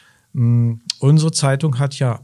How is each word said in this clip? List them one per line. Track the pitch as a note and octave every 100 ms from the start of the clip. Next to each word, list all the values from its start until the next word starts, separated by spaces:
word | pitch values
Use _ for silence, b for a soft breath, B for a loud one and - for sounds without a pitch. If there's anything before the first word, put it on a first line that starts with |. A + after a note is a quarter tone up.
| b b b
Mm, | - A#2+ A#2+ A#2 A2+ - -
unsere | C3+ D#3 D#3+
Zeitung | D#3+ C#3 C3+ D#3 B2
hat | C#3 -
ja | C3 A2